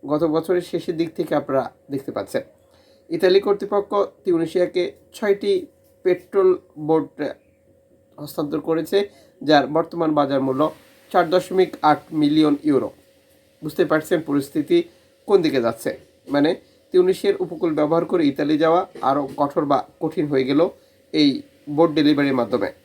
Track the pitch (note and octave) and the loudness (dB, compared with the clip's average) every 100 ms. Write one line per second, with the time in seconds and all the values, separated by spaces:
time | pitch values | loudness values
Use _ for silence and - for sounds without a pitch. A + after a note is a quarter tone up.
0 | C#3 D3 E3 D#3 D#3+ F3+ F3 E3+ E3+ D#3+ | -4 -2 0 -2 -2 -4 -2 -8 -6 -4
1 | E3 - D#3+ D3 C#3+ C3+ A#2 _ _ C#3 | -4 -4 -4 -4 -2 -4 -4 _ _ -10
2 | - A2+ F#2+ - - _ _ _ _ _ | -8 -8 -6 -8 -8 _ _ _ _ _
3 | _ E3 F#3 F#3+ G#3 G3+ - G3+ G3+ G3+ | _ 0 4 4 2 -2 -2 -4 -2 -2
4 | G3 _ - E3+ D#3+ F#3+ F3 F3+ E3+ - | -2 _ -2 0 0 0 -2 -2 -4 -8
5 | _ - G#3+ G3 G3+ F#3+ - _ _ _ | _ -6 -2 0 0 -2 -4 _ _ _
6 | F#3 F3+ - G3 F#3 F3+ _ - D3+ D#3+ | -2 -2 0 2 4 2 _ -10 0 0
7 | C#3+ - D3 - _ _ _ _ _ _ | 0 -8 -10 -10 _ _ _ _ _ _
8 | _ - D3 - D3+ D#3 C#3+ D#3+ D#3 G3 | _ -18 -12 -6 -4 -4 -2 -2 0 -2
9 | G3+ - - _ C#3 D3 C3+ D#3 E3 E3+ | -2 -10 -20 _ 4 4 4 -2 -2 -2
10 | D#3+ D3+ C#3+ C#3 C3 C3 D#3 - - _ | 0 2 2 0 -2 0 -2 -4 -20 _
11 | _ F#3+ E3+ F3+ F3+ F#3 F3+ - D3+ D3 | _ 0 2 0 0 0 0 2 2 2
12 | - D#3+ D3 D#3 D3+ C#3+ D3+ C3+ G#2+ - | 0 0 2 4 4 2 2 0 0 -10
13 | _ _ _ _ _ _ D#3 - D#3+ D#3 | _ _ _ _ _ _ -10 -2 0 0
14 | D#3 F3 D#3 C#3+ C#3 D#3 C#3+ E3+ E3+ _ | 0 -2 0 -2 -2 -6 0 0 0 _
15 | _ _ - G3 D#3+ C3 A#2 A#2+ - - | _ _ 0 2 2 0 -2 -2 -8 -10
16 | - _ - C#3+ D3 F#3 _ _ _ F#3 | -16 _ -4 0 0 -2 _ _ _ 2
17 | F3+ F#3 G3+ F#3+ F3 E3+ F3 D#3 D3+ E3 | 2 2 0 -2 -4 -4 -2 0 2 0
18 | E3 F3 D3 C3+ D3 D3+ D#3+ E3+ F#3 - | 0 0 0 0 -2 2 2 2 0 -4
19 | B2+ C#3 C#3 - C#3+ E3+ D3 C#3 - _ | -2 0 -4 -4 -2 -2 0 -2 -2 _
20 | D#3 D#3 D3 C#3 B2+ C3+ F3+ - _ _ | -6 -4 -2 0 0 2 0 -2 _ _
21 | _ D#3 D3 B2 - _ - D3 E3 D#3 | _ 0 0 0 -10 _ -8 2 2 4
22 | D3 C#3+ C#3+ B2+ A2+ A#2+ G2 - | 2 2 2 0 0 -2 -4 -8